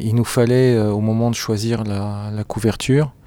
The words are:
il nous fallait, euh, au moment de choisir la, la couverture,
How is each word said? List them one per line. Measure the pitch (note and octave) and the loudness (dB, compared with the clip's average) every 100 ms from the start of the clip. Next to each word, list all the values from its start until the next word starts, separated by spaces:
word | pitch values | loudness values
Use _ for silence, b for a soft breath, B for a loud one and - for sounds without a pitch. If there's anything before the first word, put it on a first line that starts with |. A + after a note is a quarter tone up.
| A2+ | 0
il | A#2 | 0
nous | A2+ | 0
fallait, | - A#2 B2+ B2+ A#2 | 2 2 4 4 4
euh, | G#2+ | 2
au | G#2 | 0
moment | G#2+ A2+ A#2 | 0 0 0
de | A2+ | -2
choisir | - G#2+ A2+ A#2 | -2 -2 -2 -2
la, | G#2+ G2+ G#2 G#2 G#2 | -2 -4 -4 -6 -6
la | G#2+ | -6
couverture, | G#2+ A2 A2 - - C3+ D3 - | -6 -2 -2 0 0 2 0 -4